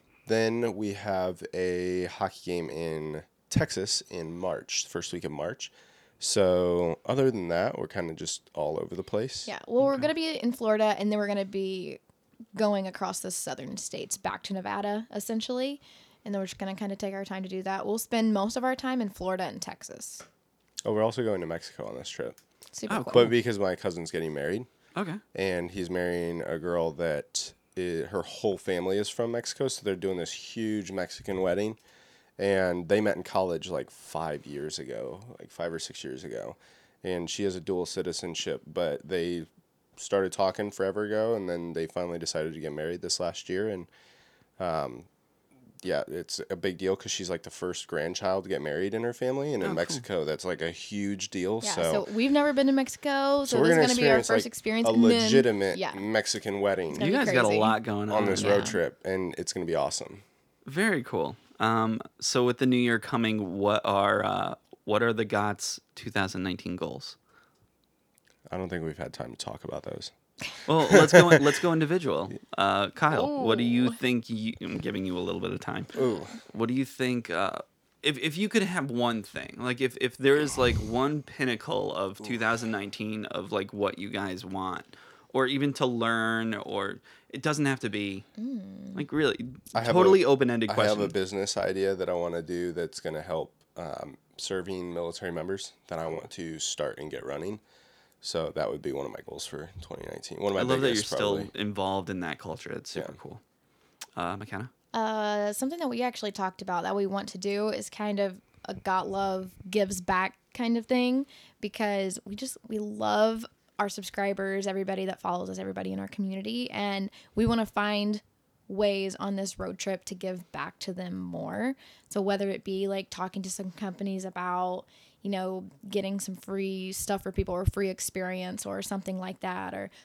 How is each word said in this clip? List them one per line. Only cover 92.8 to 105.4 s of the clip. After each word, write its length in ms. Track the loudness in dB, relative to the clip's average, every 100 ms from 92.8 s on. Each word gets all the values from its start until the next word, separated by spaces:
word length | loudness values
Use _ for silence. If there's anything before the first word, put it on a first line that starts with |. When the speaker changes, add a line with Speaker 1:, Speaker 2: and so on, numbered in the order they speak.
| -4 -6
Speaker 1:
gonna 200 | -6 -6
help, 300 | -4 -4 -4 _ _ -10
um, 400 | -8 -8 -10 -14 _ -10
serving 560 | -4 -4 -2 -6 -4
military 380 | -4 -6 -6 -6
members 400 | -6 -4 -6 -8 -14 -10
that 100 | -6
I 80 | -4
want 240 | -6 -10
to 280 | -10 -8 -6
start 380 | -6 -4 -4 -4
and 120 | -10
get 160 | -8 -8
running. 320 | -6 -6 -10 _ _ _ _ _ _
So 300 | -6 -4 -2
that 160 | -2 -2
would 120 | -2
be 100 | -4
one 140 | -4 -6
of 60 |
my 80 | -8 -12
goals 200 | -12 -10
for 240 | -10 -12 -14
twenty 260 | -12 -12 -10
nineteen. 280 | -12 -10 -2
One 100 | 0
of 20 |
my 60 | 2
Speaker 3:
I 20 |
love 160 | 4 4
that 80 | 4
Speaker 1:
biggest, 220 | 2 0
Speaker 3:
you're 60 | 0
still 180 | 2 0
Speaker 1:
probably. 240 | -2 -4
Speaker 3:
involved 500 | -4 0 0 0 -2
in 100 | -4
that 180 | -4 -6
culture. 320 | -8 -10 -8
That's 160 | -10 -8
super 220 | -8 -8
Speaker 1:
Yeah. 60 | -12
Speaker 3:
cool. 200 | -16 -18 _ _ _ _ _ -20 -14 -6
Uh, 200 | -4 -6
McKenna? 340 | -8 -10 -10 _ _
Speaker 2:
Uh, 600 | -4 -2 -2 -2 0